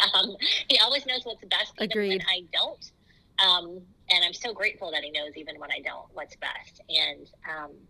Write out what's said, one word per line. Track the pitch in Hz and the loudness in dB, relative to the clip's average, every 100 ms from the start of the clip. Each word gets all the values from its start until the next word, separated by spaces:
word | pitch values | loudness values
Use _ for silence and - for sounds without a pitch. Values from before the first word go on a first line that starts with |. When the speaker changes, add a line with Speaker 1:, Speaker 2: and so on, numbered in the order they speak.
| 202 | 4
Speaker 1:
Um, | 226 233 190 - - - | 4 2 0 0 0 4
he | 247 | 6
always | 233 277 269 | 6 4 0
knows | 254 | -4
what's | 240 208 190 | -4 -10 -2
best, | 202 214 - | -2 -2 -2
even | 220 | 0
Speaker 2:
Agreed. | 214 202 | 2 2
Speaker 1:
when | 190 165 | 2 0
I | 180 170 | -2 -2
don't. | - 285 - - _ _ _ _ - | -2 -2 -4 -16 _ _ _ _ 2
Um, | 190 175 170 180 180 _ - | 4 4 0 -12 -16 _ 0
and | 180 | 2
I'm | 175 | 2
so | - 240 | 0 -8
grateful | 190 208 - 175 | -2 -2 -2 -6
that | 156 | -6
he | 147 | -4
knows, | 151 147 156 | -6 -6 -10
even | 143 147 | -12 -12
when | 147 | -8
I | 143 | -8
don't, | - 120 - | -6 -10 -12
what's | - 147 - | -14 -14 -8
best. | 143 - - - - | -8 -8 -14 -20 -4
And, | 160 151 147 139 _ 160 | 0 0 -4 -14 _ -10
um, | 156 147 143 | -10 -10 -16